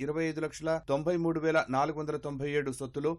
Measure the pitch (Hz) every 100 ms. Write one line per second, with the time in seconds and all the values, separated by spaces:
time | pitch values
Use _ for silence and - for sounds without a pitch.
0 | 131 151 160 156 156 139 160 160 - 139
1 | 156 175 165 160 160 160 127 131 151 151
2 | 151 151 147 139 143 147 135 131 135 143
3 | 151